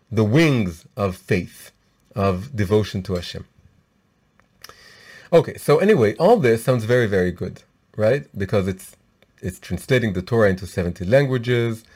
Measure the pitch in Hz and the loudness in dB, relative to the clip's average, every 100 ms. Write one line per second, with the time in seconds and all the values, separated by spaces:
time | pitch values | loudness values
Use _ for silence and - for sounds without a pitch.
0 | _ 110 107 139 160 123 92 80 - - | _ -2 2 4 4 2 -2 -6 -14 -4
1 | 98 92 - 92 - - - _ _ _ | -4 -4 -4 -4 -4 -14 -20 _ _ _
2 | _ - 98 92 113 107 95 107 101 98 | _ -2 0 0 -6 -4 0 0 0 -6
3 | 92 90 - - - _ _ _ _ _ | -6 -8 -8 -14 -18 _ _ _ _ _
4 | _ _ _ _ _ _ - - - - | _ _ _ _ _ _ -20 -20 -20 -20
5 | - - - 170 - - - 151 196 196 | -20 -20 2 2 2 -4 0 2 4 4
6 | 104 - 175 233 123 113 - 123 110 123 | 2 2 4 4 4 2 0 -2 2 0
7 | 110 98 90 87 92 - _ _ _ - | 2 0 0 -4 -10 -12 _ _ _ -2
8 | 107 139 143 - 98 104 95 92 - _ | 0 0 -4 -10 -2 -2 -2 -6 -12 _
9 | _ _ _ _ - - - 175 - 127 | _ _ _ _ -12 -12 -10 -10 0 0
10 | 113 92 90 113 101 90 92 - 87 85 | 0 -4 -2 2 2 0 -6 -6 -6 -6
11 | 90 131 139 127 117 123 117 113 - | 0 2 2 -2 -2 -2 -2 -6 -14